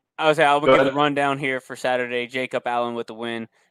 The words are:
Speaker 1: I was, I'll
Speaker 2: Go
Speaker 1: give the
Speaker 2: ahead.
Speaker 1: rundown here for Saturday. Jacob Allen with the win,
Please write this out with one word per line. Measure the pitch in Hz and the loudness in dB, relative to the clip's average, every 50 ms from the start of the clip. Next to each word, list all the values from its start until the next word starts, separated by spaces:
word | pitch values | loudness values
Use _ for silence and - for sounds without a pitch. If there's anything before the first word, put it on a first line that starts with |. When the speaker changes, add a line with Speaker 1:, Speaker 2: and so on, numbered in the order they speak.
| _ _ _ | _ _ _
Speaker 1:
I | - 156 | -2 0
was, | 156 151 156 | 2 4 4
I'll | 156 143 143 143 | 4 4 4 4
Speaker 2:
Go | 147 | 4
Speaker 1:
give | 135 131 | 4 6
the | 131 135 | 6 4
Speaker 2:
ahead. | 139 135 | 2 2
Speaker 1:
rundown | 143 147 147 139 143 143 139 139 | 2 0 2 2 0 0 0 0
here | 139 151 135 131 127 | -2 -2 -4 -4 -6
for | - - 123 | -8 -12 -10
Saturday. | - - 127 127 123 123 120 123 123 120 | -4 -2 0 0 0 -2 -2 -4 -4 -6
Jacob | 120 127 131 127 123 - 123 - | -4 -6 -6 -4 -4 -4 -6 -4
Allen | 123 120 123 120 120 120 | -2 -2 -2 -2 -2 -4
with | 117 117 | -6 -8
the | - 113 | -8 -10
win, | 110 117 117 117 113 113 - _ _ _ _ | -10 -8 -6 -6 -8 -10 -12 _ _ _ _